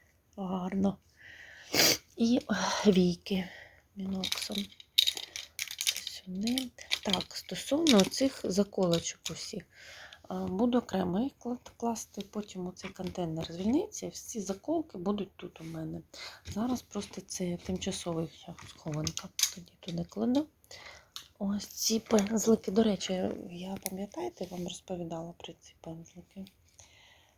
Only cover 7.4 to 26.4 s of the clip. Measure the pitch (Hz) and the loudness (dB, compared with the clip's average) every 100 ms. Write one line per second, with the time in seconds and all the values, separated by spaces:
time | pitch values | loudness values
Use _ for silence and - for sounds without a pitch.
7.4 | - 175 - 285 330 214 185 - 269 - | -8 -8 0 4 8 8 8 4 0 0
8.4 | - 190 202 - 185 165 - - - 160 | -2 2 2 2 2 2 0 -8 -10 -8
9.4 | - 185 - - - - - - - 185 | -8 -10 -12 -18 -20 -18 -18 -20 -10 -6
10.4 | 185 185 240 247 240 190 185 180 269 - | -2 2 4 4 2 0 2 2 0 -4
11.4 | 240 247 - - 233 226 - - 196 214 | -8 -8 -10 -6 -4 -4 -8 -12 -8 -8
12.4 | 208 185 180 185 190 - 180 175 170 160 | -8 -8 -8 -8 -12 -8 -8 -4 -4 -4
13.4 | 160 170 196 285 427 - 180 - - 233 | -6 -2 2 2 2 -6 -10 -10 -10 -8
14.4 | 185 196 - 330 311 196 180 208 190 - | -4 -6 -2 -2 -2 -4 -2 -2 -4 -8
15.4 | 180 - 160 160 160 170 - - - - | -16 -12 -10 -8 -6 -8 -12 -16 -16 -14
16.4 | - 202 247 247 - 208 202 - - - | -8 -4 -2 -2 -4 -8 -8 -10 -10 -4
17.4 | 180 175 - 180 196 190 180 165 165 - | -4 -4 -4 -4 -2 -4 -4 -2 -4 -8
18.4 | - 170 - - 165 151 160 - 185 - | -16 -16 -16 -12 -6 -2 0 -2 -8 -2
19.4 | - - 175 _ - 170 170 196 226 254 | -2 -2 -16 _ -6 -4 -4 -2 2 2
20.4 | 311 _ _ - - - - - - _ | 0 _ _ -18 -18 -20 -18 -18 -18 _
21.4 | 202 202 - - - 220 - 220 202 220 | -2 -2 -4 -4 0 0 4 4 4 2
22.4 | 220 220 - 196 214 185 - 185 190 - | 4 4 4 4 4 2 0 0 0 -2
23.4 | - 175 185 196 - 185 202 320 349 - | -8 -10 -8 -4 -4 -4 -6 -6 -8 -6
24.4 | 180 180 180 180 - 180 170 165 165 175 | -8 -6 -6 -8 -8 -6 -6 -6 -8 -12
25.4 | - 165 - _ 170 165 165 180 175 - | -14 -16 -20 _ -14 -14 -14 -20 -18 -16